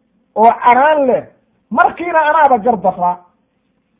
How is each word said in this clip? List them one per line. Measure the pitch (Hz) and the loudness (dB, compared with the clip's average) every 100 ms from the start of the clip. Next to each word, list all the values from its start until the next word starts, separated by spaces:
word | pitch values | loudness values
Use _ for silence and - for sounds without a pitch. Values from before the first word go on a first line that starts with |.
| _ _ _ - | _ _ _ 0
oo | 220 - | 2 2
canaan | 240 240 285 311 269 | 2 2 2 0 0
leh. | 190 - _ _ _ - | -2 -4 _ _ _ -10
Markiina | 240 392 - 330 330 | -2 -2 -2 -4 -2
anaaba | 302 311 294 247 | 0 2 2 0
gardaraa. | 202 226 196 180 175 180 _ _ _ _ _ _ _ _ | -2 -2 -2 -4 -4 -6 _ _ _ _ _ _ _ _